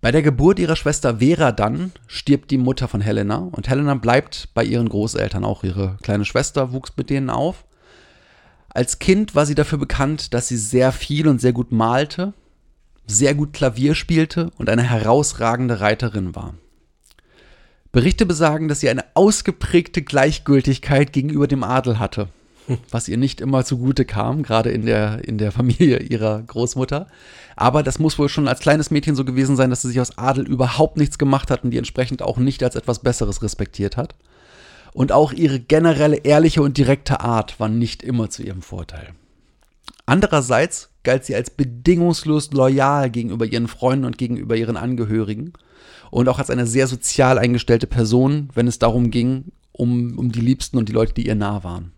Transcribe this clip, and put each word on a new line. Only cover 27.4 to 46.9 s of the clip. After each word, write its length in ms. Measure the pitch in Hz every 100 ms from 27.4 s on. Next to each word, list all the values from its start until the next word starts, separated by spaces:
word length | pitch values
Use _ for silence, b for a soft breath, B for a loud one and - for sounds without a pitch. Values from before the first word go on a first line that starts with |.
| B -
Aber 260 | 123 143
das 160 | 139 -
muss 180 | 156 -
wohl 120 | 143
schon 180 | - 139
als 140 | 123
kleines 320 | - 151 147
Mädchen 240 | 151 151 143
so 80 |
gewesen 320 | 131 127 135 135
sein, 140 | 131
dass 120 | 123
sie 60 | 127
sich 120 | 120
aus 160 | 123 -
Adel 300 | 123 131 127
überhaupt 500 | 127 127 131 156 -
nichts 220 | 147 -
gemacht 320 | 139 139 -
hat 140 | 123
und 80 | 123
die 60 | 120
entsprechend 440 | 123 - 127 127
auch 160 | - -
nicht 240 | 127 135
als 140 | 123 -
etwas 240 | - 117
Besseres 420 | 131 120 107 98
respektiert 540 | 107 - 104 - 101 -
hat. 180 | 135 - b b b b b b b
Und 180 | - -
auch 220 | 120 151
ihre 260 | 123 160 135
generelle 600 | 117 156 165 147 151 151
ehrliche 440 | 135 147 160 160
und 160 | 143 131
direkte 400 | 123 139 - 127
Art 380 | 117 117 107 -
war 100 | 107
nicht 360 | 113 117 -
immer 260 | - 117 107
zu 140 | -
ihrem 180 | 95 92
Vorteil. 460 | - 95 85 78 - 85 _ _ _ _ _ _ - _ -
Andererseits 840 | 147 208 156 123 120 170 - - _
galt 220 | - 131
sie 100 | -
als 160 | 113 123
bedingungslos 1040 | - 135 120 123 175 175 160 151 151 147
loyal 580 | 143 131 135 135 143 135
gegenüber 360 | 120 117 107 113
ihren 200 | 117 117
Freunden 380 | - 127 135
und 120 | 127 123
gegenüber 400 | 123 120 - 113
ihren 200 | 113 110
Angehörigen 760 | 120 123 110 110 104 107 156 - B B B B B
und 180 | 123 127
auch 100 | 127
als 120 | 135
eine 160 | 123 120
sehr 200 | 117
sozial 500 | 131